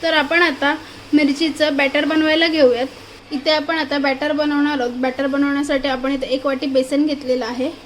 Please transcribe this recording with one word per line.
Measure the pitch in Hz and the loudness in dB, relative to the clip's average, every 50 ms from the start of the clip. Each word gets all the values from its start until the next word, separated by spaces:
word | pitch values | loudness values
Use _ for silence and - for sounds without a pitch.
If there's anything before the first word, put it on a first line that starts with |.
| - | -2
तर | 330 320 | 0 0
आपण | 311 285 277 330 339 | 0 0 2 2 2
आता | 349 330 277 - 277 285 302 302 - - - - - - - | 2 2 2 0 0 0 0 0 -6 -14 -18 -20 -8 0 2
मिरचीचं | 294 302 277 277 269 330 320 285 - 302 302 294 277 | 4 4 4 2 2 0 -2 0 0 0 0 2 2
बॅटर | 285 277 277 294 294 | 0 2 2 0 0
बनवायला | 285 320 311 311 311 311 320 330 339 | 2 2 2 2 2 2 2 2 2
घेऊयात. | 311 320 294 247 247 233 254 269 - - - - - - - - | 4 4 6 6 6 4 -2 -4 -6 -14 -20 -20 -20 -20 -14 -8
इथे | 311 269 262 311 | -8 -4 0 0
आपण | 311 311 285 302 330 320 | 0 0 0 -2 -2 -2
आता | 302 - 285 285 | -2 -2 -2 -2
बॅटर | 277 277 269 262 294 302 302 | 0 0 -2 0 -2 -2 0
बनवणार | 285 302 294 294 285 285 294 294 277 | 0 0 0 2 2 0 0 0 0
आहोत. | 240 240 240 247 | -2 -4 -2 -2
बॅटर | 254 262 254 - 277 277 | -2 -2 -2 -2 -2 -2
बनवण्यासाठी | 269 277 285 285 285 277 294 285 294 277 262 285 | 0 2 0 2 2 0 0 0 -2 -2 0 -2
आपण | 262 254 247 269 | -4 -2 -2 -2
इथे | 277 269 262 - | -2 -2 -2 -2
एक | 254 269 - | -4 -2 -2
वाटी | 285 269 262 302 285 | -2 -2 -2 -4 0
बेसन | 269 262 262 262 285 277 294 | 0 0 0 2 0 0 2
घेतलेलं | 302 294 269 285 254 254 254 240 | 0 0 -4 -2 -2 -2 -2 -2
आहे | 220 247 240 254 302 339 - - | -4 -4 -4 -4 -6 -6 -10 -18